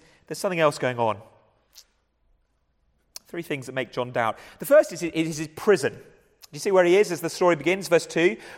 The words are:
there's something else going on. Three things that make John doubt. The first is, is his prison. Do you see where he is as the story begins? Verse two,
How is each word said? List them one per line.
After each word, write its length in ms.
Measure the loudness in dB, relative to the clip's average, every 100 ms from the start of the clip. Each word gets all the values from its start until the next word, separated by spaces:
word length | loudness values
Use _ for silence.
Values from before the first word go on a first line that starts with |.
| _ _ _
there's 140 | -8
something 200 | -4 0
else 200 | 0 0
going 180 | -4 -2
on. 200 | -2 -2 -10 _ _ _ _ -20 _ _ _ _ _ _ _ _ _ _ _ _ _ -20 -14
Three 160 | -12
things 240 | -8 -8 -6
that 60 |
make 180 | -8 -6
John 180 | -6 -6
doubt. 300 | -2 -2 -4 -14 -14
The 80 | 4
first 260 | 4 4
is, 120 | -2
is 340 | -6 -2 -4 -4
his 120 | -10
prison. 440 | -4 2 2 2
Do 640 | -4 -14 _ _ _ -20 -8
you 40 |
see 120 | 2
where 120 | 4
he 140 | 6 6
is 140 | 4
as 100 | 0
the 80 | -6
story 260 | 0 2 2
begins? 320 | 0 -2 0
Verse 200 | 0 0
two, 280 | 0 0 0 -10